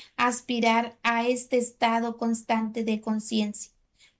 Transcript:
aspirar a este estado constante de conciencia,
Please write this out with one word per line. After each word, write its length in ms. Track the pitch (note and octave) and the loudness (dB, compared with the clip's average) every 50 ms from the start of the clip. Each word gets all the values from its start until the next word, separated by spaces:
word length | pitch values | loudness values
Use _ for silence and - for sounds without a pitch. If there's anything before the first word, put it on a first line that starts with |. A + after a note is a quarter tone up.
| - - - | -20 -16 -4
aspirar 840 | - A#3+ B3 A#3+ - - - B3 A#3 A3+ A3+ A3+ A#3 A#3 A3+ - _ - | 0 0 0 0 -2 -4 -4 -2 0 2 4 4 2 2 -2 -6 _ -2
a 240 | A#3 A#3 A#3 A#3 | 0 0 0 2
este 320 | A#3+ B3+ A#3+ - - C4 B3 | 0 0 0 0 0 0 0
estado 580 | A#3+ - - - - A3+ A3+ A#3 A#3 A#3 A#3 | 0 0 -4 0 0 2 2 2 0 -2 -4
constante 680 | A#3 A#3 A#3 A#3 A3+ - - A#3 A3 A3 G#3+ A3 A#3 A3+ | -2 -2 -2 -2 -2 0 0 0 0 0 -2 -4 -4 -2
de 180 | A3+ A3+ G#3+ A3 | 0 -2 -2 -2
conciencia, 680 | A3+ G#3+ A3 G#3 - A3+ A3 G#3 G#3 G#3+ - - - _ _ _ _ _ _ - - _ _ | -2 -4 -4 -4 -2 -2 0 0 -2 -4 -8 -12 -14 _ _ _ _ _ _ -20 -20 _ _